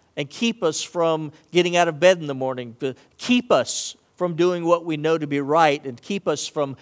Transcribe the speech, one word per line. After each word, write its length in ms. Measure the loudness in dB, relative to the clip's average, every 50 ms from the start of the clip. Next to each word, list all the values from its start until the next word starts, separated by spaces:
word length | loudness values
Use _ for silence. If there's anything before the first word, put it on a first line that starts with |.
| _ _ -8
and 140 | -8 -8 -8
keep 340 | -6 -4 -2 -2 -2 0 -2
us 200 | -2 -2 -2 -8
from 480 | -6 -2 0 0 2 2 0 -4 -8 -12 -16 _ _
getting 240 | 2 2 2 4 4
out 120 | 2 2
of 120 | 2 2 4
bed 200 | 4 4 4 4
in 80 | 0
the 80 | -6 -6
morning, 400 | -4 -4 -6 -6 -6 -10 -12 -10 -6
to 160 | -6 -6 -6 _ _ _ _
keep 340 | -10 -2 0 0 0 2 2
us 440 | 2 2 2 0 -6 -8 -8 -10 -12 _ _ _ _
from 200 | -6 -4 -4 0
doing 300 | 2 2 2 2 0 2
what 180 | 0 0 0 0
we 140 | -4 -6
know 200 | -2 0 0 0
to 100 | 0 -2
be 120 | -2 -4 -4
right, 440 | -2 0 2 4 4 4 2 0 -4
and 160 | -10 -12 -12
keep 260 | -8 -6 -6 -4 -2
us 200 | -4 -4 -4 -4
from 280 | -8 -4 -4 -4 -4 -4 -12